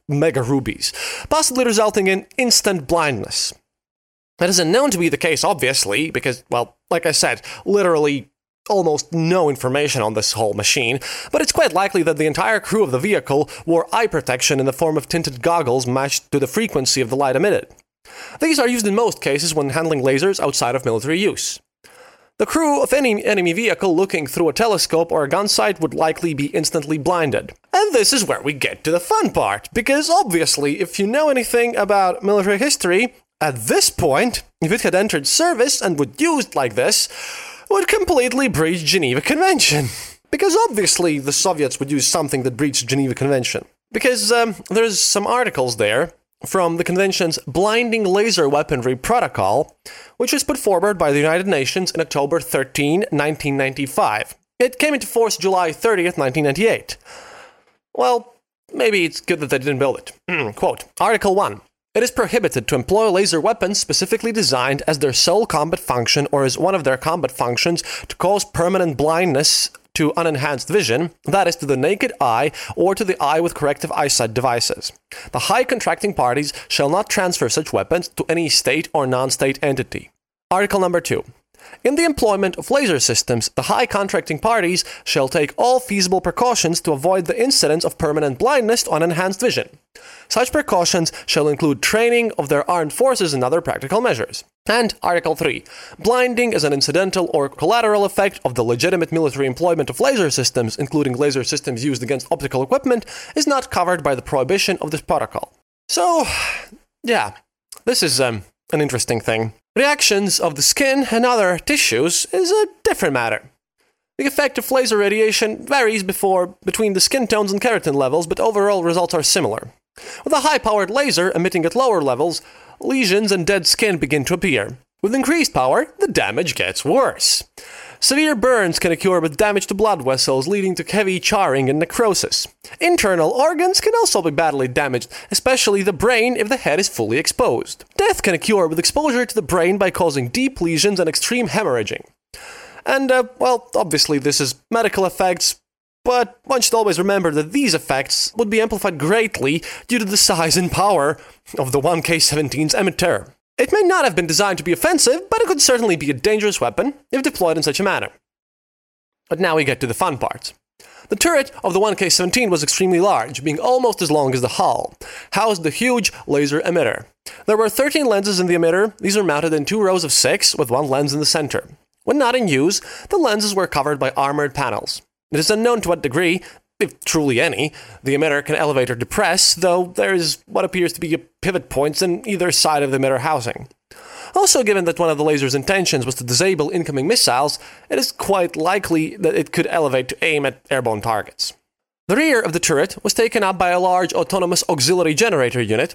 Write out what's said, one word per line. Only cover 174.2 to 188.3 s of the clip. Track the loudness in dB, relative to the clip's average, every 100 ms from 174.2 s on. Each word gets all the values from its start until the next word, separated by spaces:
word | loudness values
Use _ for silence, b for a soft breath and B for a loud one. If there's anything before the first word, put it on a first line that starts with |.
| 0 0 -2
panels. | -2 -4 -4 -6 -10 _ _ -6
It | -2
is | 0
unknown | 2 2 0
to | 0
what | -2
degree, | -2 0 0 0 B B _ -6
if | -6 -6
truly | -4 0 2 2
any, | 0 0 -4 B B B
the | -2 0
emitter | 2 0
can | -2 0
elevate | 0 2 0
or | -2
depress, | -4 0 0 2 2
though | 2 2 2 0
there | 0 2
is | 2 0 -4 -6
what | -4
appears | -2 0 -2
to | -2
be | -4
a | -4 -4 -6
pivot | -2 -2 -4
points | -2 -2 0
in | -2 -2 -4
either | -2 0
side | 2 2 2
of | 0
the | 0
emitter | 2 0
housing. | 0 -2 -4 -10 -14 _ _ B B B B
Also, | 0 2 2
given | 2 2
that | 0 0
one | 0
of | 0
the |
laser's | 0 2 0
intentions | -2 0 0 0 -2
was | -2 -6
to |
disable | -2 0 2 0 -2
incoming | -2 -4 -2 0
missiles, | 2 2 2 0 -4 B B B
it | -2
is | -2
quite | -4 -2